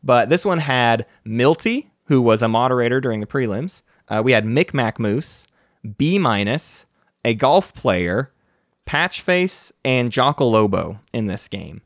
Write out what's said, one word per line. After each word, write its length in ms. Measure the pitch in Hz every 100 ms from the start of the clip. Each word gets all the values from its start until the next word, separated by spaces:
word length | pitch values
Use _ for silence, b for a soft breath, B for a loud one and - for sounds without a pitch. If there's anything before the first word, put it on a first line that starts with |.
but 280 | 143 123 110
this 160 | 175 202
one 140 | 175
had 460 | 143 127 120 113 113 b -
Milty, 640 | 113 127 160 226 247 - _ _
who 160 | 139
was 200 | 117 110
a 60 | 113
moderator 540 | 113 127 127 120 127
during 180 | 127 110
the 80 | 104
prelims. 540 | 139 120 101 170 - _ _ _
Uh, 140 | 107
we 80 | 117
had 140 | 120 107
Micmac 520 | 123 175 143 117 -
Moose, 480 | 110 113 - - - _ _ _ 110 104
B 200 | 147 196
Minus, 680 | 151 104 101 143 - - _ _ _ _ 117
a 100 | 110
golf 380 | 131 175 -
player, 580 | - 127 92 87 98 135 _ _ _ _ _ -
Patchface, 880 | 143 180 - - 180 185 - - _
and 260 | 135 127 120
Jockalobo 920 | 135 131 143 127 110 107 95 82 101 _
in 140 | 117 107
this 220 | 95 -
game. 320 | 101 80 76